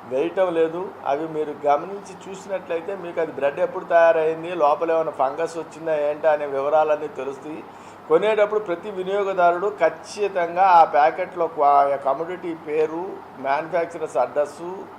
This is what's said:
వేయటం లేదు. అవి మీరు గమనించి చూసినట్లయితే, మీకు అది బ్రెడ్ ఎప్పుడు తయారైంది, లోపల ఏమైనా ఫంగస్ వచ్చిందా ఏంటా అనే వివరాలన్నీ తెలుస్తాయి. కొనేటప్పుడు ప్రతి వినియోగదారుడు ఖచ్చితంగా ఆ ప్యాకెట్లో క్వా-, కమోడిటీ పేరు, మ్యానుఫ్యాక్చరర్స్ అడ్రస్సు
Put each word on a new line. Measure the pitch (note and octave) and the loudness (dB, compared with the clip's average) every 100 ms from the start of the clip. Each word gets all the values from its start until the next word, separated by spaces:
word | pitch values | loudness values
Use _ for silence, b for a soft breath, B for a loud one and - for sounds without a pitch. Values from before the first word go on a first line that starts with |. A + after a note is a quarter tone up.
వేయటం | A#2+ C3 E3 E3+ F#3 | -4 -2 -2 0 0
లేదు. | E3 D#3+ D#3+ B2+ - - | 2 0 -2 -10 -8 -4
అవి | C#3+ D#3+ | -4 -4
మీరు | D#3 D3+ D3 C#3+ | -6 -6 -4 0
గమనించి | C#3+ F3 G3+ G3 F3+ - | 0 -2 -12 -14 -18 -14
చూసినట్లయితే, | F#3+ G3 F#3+ F3+ E3+ E3 G3 | -14 -8 -10 -6 -8 -6 -10
మీకు | F3 E3+ | -8 -4
అది | D#3+ | -4
బ్రెడ్ | C#3 C#3 D#3 | -2 -2 0
ఎప్పుడు | F3 F3 F3+ | -4 -4 2
తయారైంది, | E3+ E3 E3 D#3+ D#3+ E3 F3+ | 6 6 6 2 -2 -6 0
లోపల | D3 D3+ E3 | 2 2 2
ఏమైనా | E3 D#3+ | 0 0
ఫంగస్ | - C3+ D3 E3 E3 | 0 -2 -2 -6 -6
వచ్చిందా | D#3+ D#3 D#3+ D#3 | -12 -10 -4 -2
ఏంటా | D3 D3+ D#3+ | -2 0 2
అనే | D3+ D3 | 0 0
వివరాలన్నీ | C3+ C#3 D#3 D#3 D3+ D3+ | -2 2 2 2 0 -2
తెలుస్తాయి. | C#3 C3 C3+ D3+ D#3+ - B B B - | -8 -8 -8 -12 -14 -14 B B B 2
కొనేటప్పుడు | D#3 G#3 G#3+ G#3 G#3+ | 4 4 2 2 0
ప్రతి | G#3+ E3+ G#3+ | -2 -6 -6
వినియోగదారుడు | F#3+ F#3 G3 G3 F3+ F3 F3 G3 G#3 | -8 -4 -2 -2 4 4 4 -2 0
ఖచ్చితంగా | - - - G#3 G3+ F#3+ E3+ E3+ | 0 0 -14 -4 -2 -2 -2 2
ఆ | F#3+ F3 | 6 8
ప్యాకెట్లో | D#3 D3+ D3+ D#3+ F#3 F3 E3 | 8 6 4 2 -6 -2 -4
క్వా-, | D#3 C#3+ C#3+ C#3+ C#3 | 2 4 6 4 2
కమోడిటీ | C3+ C#3 E3 F3+ F3+ | 0 -2 -4 -6 -8
పేరు, | D#3+ D#3 D3+ D#3 D#3+ F#3+ G3 - - | -8 -4 0 0 -2 -8 -12 -16 -8
మ్యానుఫ్యాక్చరర్స్ | C3 C#3 D#3+ F3 E3+ E3+ D#3 D3 | -2 -2 -2 -4 -4 -6 -4 0
అడ్రస్సు | B2 C3+ C#3+ - F3 F#3+ - | 0 0 -4 -4 -12 -12 -14